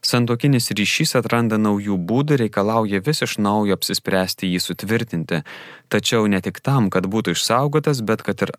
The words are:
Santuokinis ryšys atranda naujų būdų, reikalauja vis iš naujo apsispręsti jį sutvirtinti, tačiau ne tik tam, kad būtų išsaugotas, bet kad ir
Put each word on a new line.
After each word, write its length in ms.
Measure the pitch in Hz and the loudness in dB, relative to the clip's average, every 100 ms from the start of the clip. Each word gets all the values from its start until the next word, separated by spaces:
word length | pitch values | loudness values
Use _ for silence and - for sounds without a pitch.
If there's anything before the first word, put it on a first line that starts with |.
Santuokinis 680 | - 123 120 120 143 127 - | -2 0 0 2 2 2 2
ryšys 440 | 208 196 - 160 127 | -2 0 0 0 0
atranda 400 | 113 120 117 107 | 0 0 2 2
naujų 380 | 107 101 101 98 | 2 0 0 -2
būdų, 380 | 87 120 147 139 | 0 0 2 2
reikalauja 600 | 110 104 101 113 107 98 | 2 0 2 2 2 0
vis 180 | 107 156 123 | 0 -2 -2
iš 100 | - | 0
naujo 380 | 101 107 104 92 | 2 2 2 0
apsispręsti 720 | - 98 - 95 92 - 95 | -2 -4 0 0 0 -2 -2
jį 140 | 90 | -2
sutvirtinti, 760 | - 87 98 113 117 85 78 80 - - - - _ | -2 -6 -2 -2 0 -4 -2 -4 -4 -14 -18 -20 _
tačiau 340 | 107 - 117 104 | -2 2 2 2
ne 140 | 98 | 0
tik 220 | 95 - | -2 -4
tam, 240 | - 135 98 | 0 2 2
kad 220 | 95 95 | 0 0
būtų 260 | 110 95 82 | 0 0 -2
išsaugotas, 640 | - 117 143 151 151 131 | 0 0 2 0 0 -2
bet 240 | 107 110 | -2 -2
kad 220 | - 98 | -2 -4
ir 80 | 98 | -4